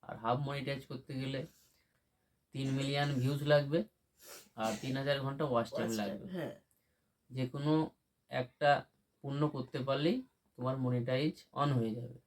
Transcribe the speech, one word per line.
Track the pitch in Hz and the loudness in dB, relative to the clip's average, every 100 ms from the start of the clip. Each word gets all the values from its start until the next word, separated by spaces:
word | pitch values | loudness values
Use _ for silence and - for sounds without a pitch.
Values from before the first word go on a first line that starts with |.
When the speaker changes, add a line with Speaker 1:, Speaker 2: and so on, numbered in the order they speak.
| - | -12
Speaker 1:
আর | - | -6
হাফ | 110 127 139 | 0 0 0
মনিটাইজ | 139 131 139 - | -4 -4 -6 -6
করতে | 131 - 135 | -12 -8 -6
গেলে | 131 135 - - _ _ _ _ _ _ _ _ _ | -4 -4 -6 -12 _ _ _ _ _ _ _ _ _
তিন | 139 135 135 | -4 -2 0
মিলিয়ন | 139 143 143 139 | 0 2 2 2
ভিউজ | 127 143 143 | 0 0 6
লাগবে | 147 143 156 214 _ _ _ - - - - | 6 6 0 -2 _ _ _ -20 -20 -18 -4
আর | 110 107 | -2 -2
তিন | 131 131 | -2 -2
হাজার | 135 139 131 | 0 0 0
ঘন্টা | 139 151 | -2 0
ওয়াচ | 120 113 139 | 2 0 -2
টাইম | 113 | -2
Speaker 2:
ওয়াচ | 110 | 0
টাইম, | 101 | -2
Speaker 1:
লাগবে। | 98 - 185 | -4 -8 -6
Speaker 2:
হ্যাঁ। | 143 - _ _ _ _ _ _ _ 127 | -6 -8 _ _ _ _ _ _ _ -6
Speaker 1:
যে | 127 | -4
কোনো | 139 143 156 156 _ _ _ _ | -2 2 2 2 _ _ _ _
একটা | 131 127 _ 147 143 - _ _ _ | -4 -4 _ 4 4 2 _ _ _
পূর্ণ | 139 139 151 139 | -6 0 0 0
করতে | 127 143 127 | -6 -4 -2
পারলেই | 135 151 247 - _ _ - | 2 2 2 -4 _ _ -6
তোমার | 123 131 127 | -2 0 2
মনিটাইজ | 123 120 131 151 - - - | 0 0 2 0 -2 -10 -2
on | 143 127 | 2 4
হয়ে | 113 113 | 2 -2
যাবে। | 120 - | -8 -12